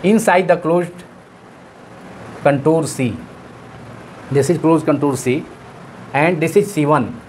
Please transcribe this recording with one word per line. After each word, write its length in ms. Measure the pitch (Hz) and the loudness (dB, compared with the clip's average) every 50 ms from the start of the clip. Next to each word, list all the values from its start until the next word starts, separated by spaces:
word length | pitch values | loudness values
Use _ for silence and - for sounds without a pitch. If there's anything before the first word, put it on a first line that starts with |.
| - | 4
inside 460 | 185 220 220 - - 180 185 185 175 | 4 2 4 4 4 2 2 4 4
the 80 | 175 | 2
closed 340 | 165 - 156 170 175 175 170 - - - - - - - - - - - - - - - - - - - - - - - - - - - - - - - | 2 2 0 0 0 0 -2 -8 -18 -20 -20 -20 -20 -20 -20 -20 -20 -20 -20 -20 -20 -20 -20 -20 -20 -20 -20 -20 -20 -20 -20 -18 -18 -18 -18 -16 0 2
contour 420 | 143 143 131 131 156 160 165 151 | 2 2 4 2 2 2 2 0
C। 300 | - - - 131 120 101 - - - - - - - - - - - - - - - - - - - - - - - | -2 -4 -4 -4 -4 -4 -6 -12 -16 -20 -20 -20 -20 -20 -20 -20 -20 -20 -20 -20 -20 -20 -20 -20 -20 -20 -20 -10 -2
This 180 | 135 139 131 - | 0 0 2 2
is 80 | 175 | 0
closed 280 | 156 - 160 165 156 151 | 2 2 2 2 2 2
contour 300 | - 151 127 147 143 135 | 0 0 2 2 0 -2
C 300 | 123 - 127 123 156 - - - - - - - - - - - - - - - | 0 -2 -2 -2 -2 -4 -10 -18 -20 -20 -20 -20 -20 -20 -20 -20 -20 -18 -4 0
and 280 | 139 151 170 180 156 | 0 2 2 2 0
this 140 | 160 156 - | -2 2 2
is 140 | 202 202 202 | 2 0 2
C 140 | - 160 147 | -2 -2 2
one। 340 | 143 151 143 117 98 - - - | 2 2 2 0 -2 -6 -14 -18